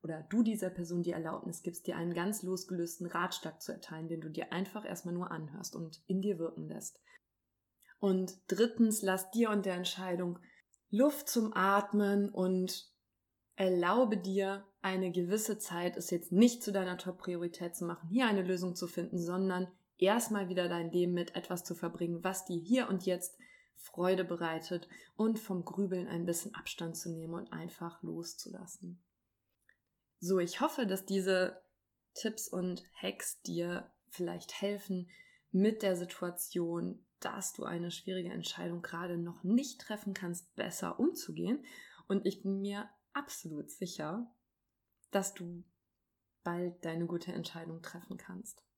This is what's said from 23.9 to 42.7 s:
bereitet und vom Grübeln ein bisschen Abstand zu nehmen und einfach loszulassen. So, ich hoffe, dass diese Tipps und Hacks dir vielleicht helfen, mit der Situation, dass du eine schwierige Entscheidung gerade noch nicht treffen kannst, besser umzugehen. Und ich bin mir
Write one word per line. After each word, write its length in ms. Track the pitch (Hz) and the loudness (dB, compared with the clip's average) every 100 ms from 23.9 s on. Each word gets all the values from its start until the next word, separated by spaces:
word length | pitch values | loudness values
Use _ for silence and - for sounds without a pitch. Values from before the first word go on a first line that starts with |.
| - 180 185 | 0 4 4
bereitet 640 | 175 170 165 160 - 175 - - - - | 2 0 -2 -2 -2 -4 -6 -16 -18 0
und 240 | 220 220 | 2 2
vom 240 | - 185 | 0 -2
Grübeln 420 | 170 185 196 180 175 | -2 0 0 0 -2
ein 180 | 170 | -2
bisschen 300 | 170 170 - | 0 0 -4
Abstand 420 | - - - 170 165 | -8 -10 -6 -6 -6
zu 140 | 170 | -6
nehmen 240 | 160 165 | -6 -6
und 180 | 170 - | -8 -8
einfach 480 | 165 170 - 170 - | -8 -8 -8 -10 -8
loszulassen. 960 | 170 165 170 - - 185 185 - 180 175 _ _ _ _ _ _ _ _ _ _ _ _ | -6 -6 -6 -10 -10 -12 -14 -14 -14 -14 _ _ _ _ _ _ _ _ _ _ _ _
So, 180 | 175 190 | 0 2
ich 220 | 175 - | 2 0
hoffe, 260 | 302 302 214 | 0 2 0
dass 200 | 190 190 | -2 0
diese 560 | 196 190 185 185 - - _ _ _ _ | 0 4 4 2 -2 -18 _ _ _ _
Tipps 340 | - 220 214 - | -4 -4 -2 -4
und 340 | 185 180 180 - | -2 -2 -4 -8
Hacks 460 | - 185 190 - - | -8 -6 -4 -6 -8
dir 480 | - 170 175 175 - _ _ | -4 -2 -2 -4 -8 _ _
vielleicht 520 | - 170 175 - - | -4 -4 -4 -8 -4
helfen, 480 | 202 202 196 185 175 - - _ _ | -2 -2 -4 -4 -4 -14 -20 _ _
mit 320 | 185 208 220 | 6 6 6
der 140 | 202 175 | 2 2
Situation, 1080 | 175 - 175 175 - 180 170 170 175 - - _ | -2 -4 -6 -4 -4 -2 0 0 -2 -6 -14 _
dass 320 | - - - | -8 -4 -6
du 120 | - | -6
eine 260 | - 170 175 | -4 -4 -4
schwierige 400 | - - 185 175 | -6 -4 -4 -4
Entscheidung 520 | 175 170 - 180 170 | -4 -6 -6 -4 -4
gerade 340 | - 170 175 170 | -6 -6 -4 -2
noch 280 | 170 - | -4 -4
nicht 360 | 180 240 285 - | 2 4 2 -6
treffen 340 | - 214 202 | -8 -6 -4
kannst, 400 | 190 175 175 - - | -4 -4 -6 -8 -6
besser 420 | - - - - | -4 -2 -4 2
umzugehen. 640 | 285 - - 160 175 277 - - - - - | 2 2 -6 -4 0 0 -2 -16 -20 -20 -2
Und 180 | 196 185 | 2 2
ich 160 | - | 0
bin 180 | 196 196 | -2 -2
mir 280 | 202 | -2